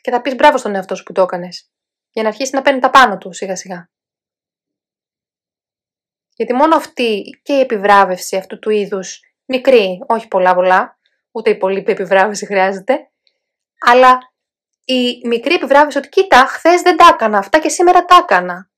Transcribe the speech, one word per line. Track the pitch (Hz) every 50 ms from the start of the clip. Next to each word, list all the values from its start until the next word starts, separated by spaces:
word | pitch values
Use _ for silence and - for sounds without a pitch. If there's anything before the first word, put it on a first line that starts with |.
Και | _ -
θα | 247 240
πεις | - 285 254
μπράβο | 240 302 294 277
στον | 247 - 208 202
εαυτό | 196 185 - 190
σου | 185 -
που | -
το | 180 196
έκανες. | 185 180 - 175 180 180 175 - _ _ _ _ _ _ _ _ _ _
Για | _ 226 220
να | 220
αρχίσει | 214 - 269 262 -
να | 277
παίρνει | 277 285 269 262
τα | 262 262
πάνω | 269 269 254 214 196
του, | 185 - 196 180
σιγά | - 202 190 185
σιγά. | 180 - 185 180 175 175 _ _ _ _ _ _ _ _ _ _ _ _ _ _ _ _ _ _ _ _ _ _ _ _ _ _ _ _ _ _ _ _ _ _ _ _ _ _ _ _ _ _ _ _ _ _ _ _ _ _
Γιατί | _ 226 226 247
μόνο | 254 294 320 330
αυτή | 294 302 - _ - 247 226 214 196 - - - _ _
και | - 285
η | 269
επιβράβευση | 254 262 240 202 190 202 202 196 196 185 185 180 - - -
αυτού | 190 185 _ - 180
του | - 220
είδους, | 214 208 202 175 202 190 185 - - - _ _ _ _ _
μικρή, | - 262 254 247 277 254 233 202 185 180 180 -
όχι | - 233 214 220
πολλά | _ - 190 185 185 185
πολλά, | 180 185 185 185 190 240 247 _ _ _ _ _ _ _ _
ούτε | _ 226 220 220
η | 202
πολύ | - 190 190 196 196 185
επιβράβευση | - 190 180 196 175 196 190 190 208 208 196 202
χρειάζεται, | - 202 190 185 190 196 190 185 - 262 320 - _ _ _ _ _ _ _ _ _ _ _ _ _ _ _
αλλά | - 240 240 254 254 254 254 254 - _ _ _ _ _ _ _ _ _ _ _ _
η | - 254 254 247 247 240 - -
μικρή | 233 233 233 240 285 339
επιβράβευση | 359 311 254 269 285 302 294 -
ότι | 285 269 -
«Κοίτα, | - 381 381 392 294 - 269
χθες | 277 - - - 320 349 349
δεν | 339 359 330
τα | 320 349 - -
έκανα | - 233 214 214
αυτά | 202 190 - - 311
και | 311 302
σήμερα | 302 - 349 349 359 359 349
τα | - 359
έκανα». | 359 - - 196 180 180 180 175 180 196 _ _